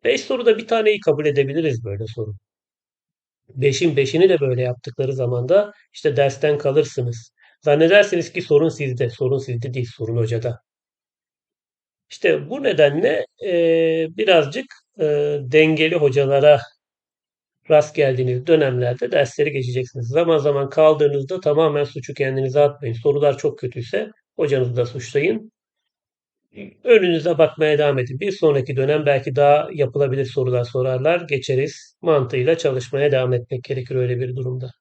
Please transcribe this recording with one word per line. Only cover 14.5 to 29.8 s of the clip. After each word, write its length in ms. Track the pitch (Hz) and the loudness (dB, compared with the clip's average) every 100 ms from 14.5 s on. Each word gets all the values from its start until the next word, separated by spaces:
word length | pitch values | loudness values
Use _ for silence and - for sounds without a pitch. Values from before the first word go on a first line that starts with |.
| 180 269 - _ - | -6 -12 -20 _ -4
e, 40 | 156 147 147 147 | -2 0 -2 -4
dengeli 520 | 127 151 156 156 160 | 2 4 4 4 0
hocalara 640 | 170 147 131 135 139 147 139 - _ _ _ _ _ _ _ _ _ - | 2 2 2 2 4 6 6 2 _ _ _ _ _ _ _ _ _ 2
rast 260 | 156 151 - | 2 2 0
geldiğiniz 500 | 139 127 127 123 147 | 0 0 -2 -4 2
dönemlerde 680 | 160 139 123 123 127 - | 2 2 0 -2 -4 -2
dersleri 400 | 135 135 - 147 | 0 -2 -2 -2
geçeceksiniz. 560 | 139 123 123 123 127 117 | -2 -4 -4 -6 -8 -4
Zaman 300 | 147 170 156 | -2 2 2
zaman 320 | 143 139 139 | 2 -2 -2
kaldığınızda 680 | - 156 151 147 143 135 185 | 4 4 4 2 0 -4 -4
tamamen 440 | 156 147 160 147 | 0 2 2 0
suçu 300 | 139 143 127 | -4 -8 -14
kendinize 460 | 139 139 135 131 139 | -4 -4 -2 -2 2
atmayın. 340 | 147 143 127 | 2 0 -8
Sorular 440 | 113 147 143 147 139 | -2 -2 2 0 0
çok 200 | 151 - | -4 -6
kötüyse 520 | 127 123 120 196 220 _ _ - | -10 -10 -6 -6 -6 _ _ -4
hocanızı 400 | 151 135 123 120 | -2 0 0 -2
da 100 | 117 | -4
suçlayın. 680 | 131 - 143 160 220 - _ _ _ _ _ _ _ _ _ _ - - _ | -6 -4 -2 -2 -4 -8 _ _ _ _ _ _ _ _ _ _ -20 -20 _
Önünüze 540 | 247 226 180 165 156 160 | 4 4 4 0 0 2
bakmaya 400 | 151 - 151 151 | 2 4 0 2
devam 200 | 147 135 | 2 0
edin. 220 | 127 135 | -4 -6
Bir 120 | 196 | -6
sonraki 440 | 185 160 139 139 131 | 0 2 2 -2 -2
dönem 300 | 135 151 147 | 0 0 2
belki 300 | 135 135 135 | 0 0 2
daha 320 | 143 147 - | 4 4 2
yapılabilir 520 | 147 | -2